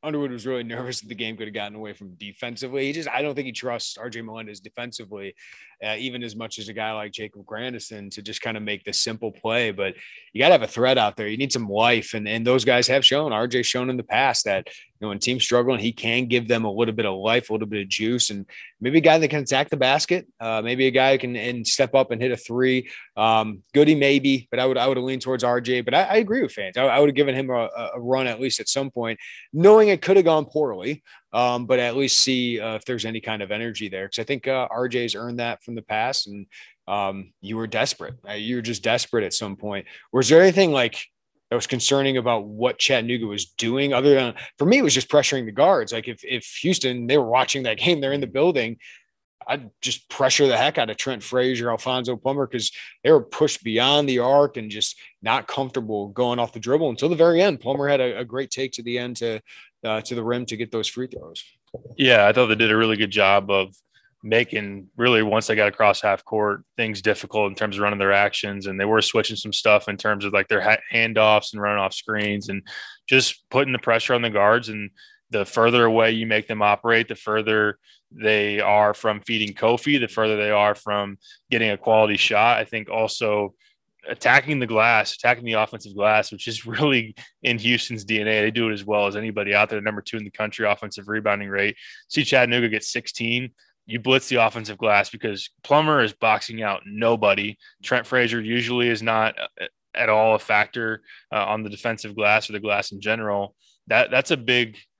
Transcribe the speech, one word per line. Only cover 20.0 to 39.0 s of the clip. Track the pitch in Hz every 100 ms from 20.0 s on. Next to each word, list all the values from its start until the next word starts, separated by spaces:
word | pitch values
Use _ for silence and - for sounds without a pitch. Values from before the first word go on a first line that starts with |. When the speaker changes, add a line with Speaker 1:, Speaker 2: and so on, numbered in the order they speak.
| - 180 - _
Speaker 1:
uh, | 113 110
maybe | 113 127 131
a |
guy | 127 131
who | 135
can | 127
and | 123 120 123 113
step | - 131
up | 135 127
and | 113
hit | 127
a | 120
three. | - 120 131 127 123 - - -
Um, | 110 113 107 98 _
Goody | 143 151
maybe, | 156 139 143 135 135 117
but | 120
I | 131
would, | 127
I | 123
would | 131
lean | 127 131
towards | 127 131
R | 123 123
J. | 120 127
But | 120
I, | 135
I | 190 208
agree | 214 240
with | 165
fans. | - 98 92
I, |
I | 131 123
would | 147
have | 135
given | 143
him | 131 135
a, | 123 113 - 113
a | 120
run | 120 131 131
at | 113
least | 135 -
at | 143
some | 139 139
point, | 123 113 113 - - -
knowing | 147 185 220 214
it | 185
could | - 196
have |
gone | 170 156 147
poorly. | 156 143 98 101 151 _ - _
Um, | 107 123 123 120
but | 131
at | 120 123
least | 135 -
see, | - 127 123 117
uh, | 110 110
if |
there's | - 123
any | 113 113
kind | 113 110
of | 98
energy | 104 117 107 104
there. | 92 98
'Cause | -
I |
think, | 110 139 135
uh, | 131 127
R | 117 127
J's | 120 120 98
earned | 117 120
that | 117 117
from | -
the | 113
past, | 104 107 117 135 -
and, | 101 95 - - _ -
um, | 101 98 98 92 _
you | 98 110
were | 113
desperate. | 107 135 - 82 123 101
Uh, |
you | 104 107
were | 123
just | 113 107
desperate | 110 120